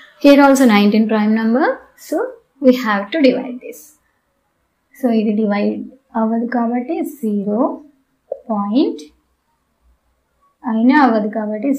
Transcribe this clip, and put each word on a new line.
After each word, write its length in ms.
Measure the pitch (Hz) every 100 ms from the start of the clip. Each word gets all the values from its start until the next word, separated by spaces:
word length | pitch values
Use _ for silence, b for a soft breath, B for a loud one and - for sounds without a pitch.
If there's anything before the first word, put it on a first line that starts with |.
| b _
Here 140 | 285 277
also 200 | 277 269 247
nineteen 320 | 208 208 214 220
prime 220 | 220 214 220
number, 280 | 226 247 403 539 - _ -
so 100 | 311 - - _ _
we 80 | 262 247
have 200 | 214 202 208
to 60 | 320 269
divide 320 | - - 247
this. 140 | - - - _ _ _ _ _ _ _ _ _ _ -
So, 80 | 247 220
ఇది 120 | 220 208
డివైడ్ 440 | 208 202 208 - - - _ 226
అవ్వదు 260 | 220 226 240 247
కాబట్టి 380 | 233 247 254 349 269 -
జీరో 400 | 220 208 196 214 330 - - _ _ _ _ - -
పాయింట్, 520 | 208 202 247 427 440 - _ _ _ _ _ _ _ _ _ _ _ _ _ _ _ 254
అయినా 240 | 220 247 302 254
అవ్వదు 240 | 220 208 220
కాబట్టి 320 | 214 214 277